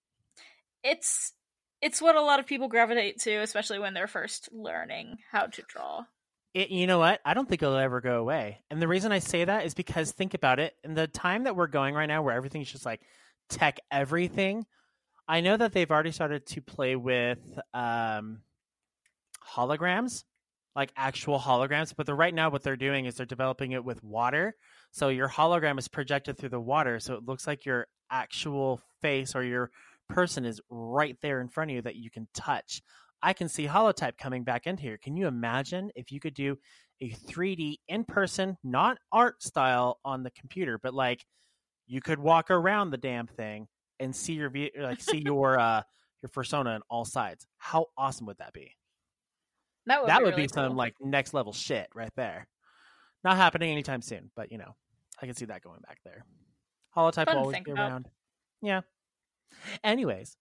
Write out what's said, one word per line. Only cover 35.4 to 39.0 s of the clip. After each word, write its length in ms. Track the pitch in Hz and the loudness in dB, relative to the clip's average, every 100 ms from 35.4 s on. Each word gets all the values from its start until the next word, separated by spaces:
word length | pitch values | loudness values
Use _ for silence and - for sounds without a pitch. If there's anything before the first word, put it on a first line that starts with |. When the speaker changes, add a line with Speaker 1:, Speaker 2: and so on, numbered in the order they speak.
| 117 123 135 180 202 - | -2 -2 -2 -6 -8 -12
Speaker 2:
if 160 | 123 | -12
you 80 | 139 | -10
could 160 | 156 139 | -8 -4
do 220 | 139 139 _ - _ _ | -2 -4 _ -20 _ _
a 80 | 127 | -12
three 460 | 110 - 165 185 185 | -10 -10 -4 -2 -2
D 240 | 156 151 - | -4 -6 -6
in-person, 680 | 190 226 - 185 - 190 185 | -6 -2 0 0 0 -4 -4
not 340 | 131 127 190 254 | -2 2 2 2